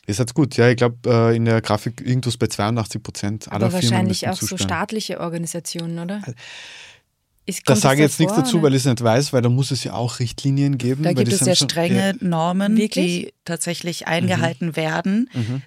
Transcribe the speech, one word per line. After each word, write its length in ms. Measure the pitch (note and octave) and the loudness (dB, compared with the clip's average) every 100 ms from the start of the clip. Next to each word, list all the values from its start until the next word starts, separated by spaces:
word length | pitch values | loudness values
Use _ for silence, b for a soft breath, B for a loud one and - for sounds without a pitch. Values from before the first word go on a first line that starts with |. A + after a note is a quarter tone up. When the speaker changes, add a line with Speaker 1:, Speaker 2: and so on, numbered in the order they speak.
| - | -4
Speaker 1:
Ihr 60 | |
seid's 200 | G#2 A#2+ | -2 0
gut, 240 | - C#3+ - | 0 0 4
ja, 120 | A#2+ | 4
ich 60 | B2 | 4
glaub, 300 | A#2+ A#2+ B2 | 2 0 2
äh, 320 | A#2 A2+ A#2 | 4 4 4
in 80 | A#2 | 4
der 160 | A2+ | 2
Grafik 400 | - G#2+ A#2 - | 2 -2 -2 -6
irgendwas 340 | B2 B2+ B2 - | -2 0 -2 -2
bei 120 | A2 | -2
zweiundachtzig 540 | - G#2 A#2+ G2 A2 | 0 -2 0 -4 -8
Prozent 480 | - - G2+ G#2+ - | -10 -8 -6 -6 -8
aller 180 | G#2+ A2 | -2 0
Speaker 2:
Aber 40 | F3+ | 2
Speaker 1:
Firmen 120 | A#2+ | 2
Speaker 2:
wahrscheinlich 300 | - - F3+ | 2 0 0
Speaker 1:
müssten 60 | - | -4
Speaker 2:
auch 120 | F#3 | -4
so 60 | G#3 | -6
Speaker 1:
zusperren. 200 | F#3 G3 | -4 -4
Speaker 2:
staatliche 520 | E3+ G3+ G#3+ - F3+ | -4 -4 -6 -6 -6
Organisationen, 760 | E3+ E3+ E3 E3+ - E3+ E3+ E3+ | -6 -6 -6 -8 -8 -8 -8 -8
oder? 240 | F3 G#3 G3 | -8 -8 -10
Speaker 1:
Äh, 80 | A#2 B B B B B B _ _ _ _ - | -14 B B B B B B _ _ _ _ -12
Speaker 2:
Ist, 160 | - - | -4 0
Speaker 1:
da 80 | |
Speaker 2:
kommt 80 | C#3 | 4
Speaker 1:
sage 200 | C#3 C#3 | 4 4
ich 60 | D3+ | 4
Speaker 2:
das 40 | |
Speaker 1:
jetzt 80 | - | 4
nichts 140 | E3 | 2
Speaker 2:
vor, 100 | A3+ | 2
Speaker 1:
dazu, 140 | B3+ F3 | 2 4
Speaker 2:
oder? 80 | D3 | 4
Speaker 1:
weil 80 | |
ich 80 | C3 | 4
es 40 | C3 | 2
nicht 160 | A#2+ | 2
weiß, 300 | A#2 A#2 D3 | 2 2 2
weil 100 | B2+ | 2
da 60 | A#2+ | 2
muss 240 | B2+ C3 | 2 0
es 140 | C3 B2+ | -4 -4
ja 80 | |
auch 260 | G2 B2 - | -4 -4 -4
Richtlinien 580 | A#2 - C#3 C#3 C#3+ C3+ | -6 -2 -2 2 2 0
geben, 260 | A#2+ C3+ | -2 0
Speaker 3:
Da 60 | D#3+ | 0
Speaker 1:
weil 60 | C3+ | 2
Speaker 3:
gibt 140 | A#2+ | 2
Speaker 1:
die 20 | |
Speaker 3:
es 80 | F#3+ | 2
Speaker 1:
sind 60 | F#3 | 2
Speaker 3:
sehr 100 | F3 | 2
Speaker 1:
schon, 140 | C3+ | 0
Speaker 3:
strenge 380 | E3+ F3 F#3+ G3 | 0 2 2 0
Speaker 1:
ja. 200 | F#3+ F#3 | 0 -2
Speaker 3:
Normen, 480 | E3 E3+ F#3 G#3 A3 | 0 0 0 2 2
Speaker 2:
Wirklich? 300 | G#3+ - F3+ F3 - | 2 0 0 0 -6
Speaker 3:
die 60 | - - | -12 -10
tatsächlich 560 | E3+ E3+ E3+ E3+ D#3+ | -6 -6 -6 -6 -6
Speaker 1:
Mhm. 60 | - | -4
Speaker 3:
eingehalten 680 | E3 F3+ F3 E3 E3 E3+ D#3 | 0 0 0 0 -2 -4 -2
werden. 540 | D#3 E3 F#3+ G#3+ C4 | -2 -2 0 0 -2
Speaker 1:
Mhm. 280 | B2 A2 C3+ | -4 -4 -6